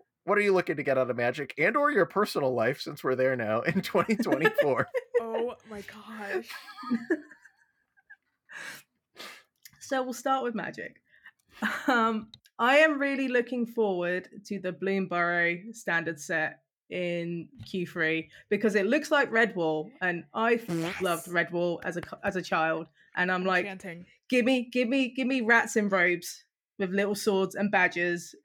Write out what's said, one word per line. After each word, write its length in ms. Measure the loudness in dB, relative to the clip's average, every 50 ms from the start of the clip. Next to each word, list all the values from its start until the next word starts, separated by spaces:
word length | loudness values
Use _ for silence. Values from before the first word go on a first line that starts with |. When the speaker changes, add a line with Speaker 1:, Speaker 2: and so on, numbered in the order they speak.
| _ _ _ _ _
Speaker 1:
what 120 | 0 2 2
are 40 |
you 120 | 4 4 4
looking 240 | 4 2 2 -2 -2
to 60 | 0
get 140 | 2 2 2
out 120 | 2 2
of 60 | 0 0
Magic 360 | 0 0 0 -2 -6 -6 -2 0
and 180 | 2 2 4
or 160 | 4 2 2
your 140 | 4 4 2
personal 480 | 2 2 0 0 0 0 0 0 0 2
life, 280 | 2 2 2 0 -2
since 220 | -6 -10 -10 -6 -2
we're 120 | 0 0
there 200 | 2 2 2 2
now, 260 | 0 0 0 0 0
in 200 | 2 0 0 0
twenty 340 | 0 0 2 0 2 2 0
twenty-four?" 720 | 0 0 0 2 2 2 2 2 2 2 2 2 0 0 -2 -4
Speaker 2:
<laughs> 40 | -6 -6 -2 -2 -2
Speaker 3:
Oh 340 | -2 -2 -2 -4 -4 -4 -6 -10 -14 -16
my 120 | -14 -14
gosh. 680 | -14 -14 -18 -18 -18 -16 -14 -12 -8 -6 -6 -6 -6 -8 -12 -16 -16 -18 -16 -12 -6 -4
<laughs> 280 | -4 -2 -2 -2 -4 -4 -4 -8 -20 -20 -20 -20 _ _ _ _ _ _ _ _ _ _ _ _ -20 -20 _ _ _ _ _ _ -18 -16 -14 -14 -14 -16 -18 _ _ _ _ _ _ -18 -18 -18 -18 -20 -20 _ _ _ -20 -20 -20 _
Speaker 2:
So 240 | -8 -4 -2 -2 -2
we'll 100 | -2 -4
start 300 | -4 -2 0 0 0 0
with 100 | -2 -4
Magic. 480 | -4 -6 -6 -8 -10 -12 -14 -14 _ _ _ _ _ -20 -20 -20 _ _ _ _ -8 -6 -4 -4 -2 0 2
Um, 420 | 4 4 4 2 2 -2 -4 -8 -14 -20 _ _ _ 0
I 180 | 4 6 8 8
am 220 | 6 6 4 2
really 280 | 0 0 0 0 -2 0
looking 380 | 0 0 0 0 -2 -4 -4
forward 640 | -2 0 0 0 2 0 0 0 -2 -2 -4 -4 -8 -14 -18 -12
to 140 | -8 -8 -6
the 120 | -4 -6
Bloomburrow 1040 | -6 -4 -2 -2 0 0 0 0 0 0 0 2 2 2 2 2 2 -2 -4 -12 -16
standard 440 | -10 -4 -2 -2 0 0 -2 -4 -6
set 400 | -6 -4 -2 0 0 -2 -4 -8 _ _ _ _ _ -10
in 600 | -6 -4 -4 -2 -2 -2 -4 -4 -6 -6 -8 -10 -16 -18 -12
Q 220 | -8 -6 -4 -4 -4
three 420 | -2 -2 0 0 0 -2 -4 -6 -12 -20 -6 -2
because 260 | -2 0 2 2 2
it 100 | 2 2
looks 240 | 4 2 2 2 2
like 220 | 2 2 2 2
Redwall, 580 | 2 2 2 2 2 0 0 0 0 -2 -4 -6 -8 -6
and 240 | -4 -4 -2 -4 -6 -8 -4
I 220 | -2 2 2 2
f- 100 | 2 0 -2
Speaker 1:
Yes. 320 | -4 -2 -2 -4 -4 -2
Speaker 2:
loved 260 | -2 -2 -2 -2 -4 -2
Redwall 520 | 0 0 0 0 0 -2 -2 -2 -2 -2 -4
as 140 | -6 -6 -6
a 40 |
co-, 180 | -8 -10 -10 -8 -6
as 120 | -4 -4
a 60 | -4
child, 460 | -2 -2 0 0 2 2 0 -2 -6 -10 _ _ _ _ -4
and 160 | -2 -2 0
I'm 140 | 0 0 0
like, 200 | 2 2 2 0
Speaker 3:
Enchanting. 400 | -2 -6 -12 -12 -14 -14 -14 -16 -20 _ _ _ 0
Speaker 2:
"Give 160 | 2 2 4
me, 240 | 4 2 2 0 0
give 160 | -2 0 0 2
me, 220 | 2 0 0 0
give 180 | -2 -2 -2 0
me 140 | 0 0
rats 340 | 2 4 4 4 4 2 2
in 140 | 0 2 2
robes 540 | 4 4 4 4 2 0 -2 -8 -14 -16 -18 _ _ _ _ _ _ -6
with 140 | -4 -2
little 240 | 0 0 0 0 0
swords 400 | 0 0 2 2 2 2 0 0
and 160 | -2 -2 2
badgers 640 | 2 4 2 2 2 0 0 0 0 -2 -4 -10 -18 -8 -4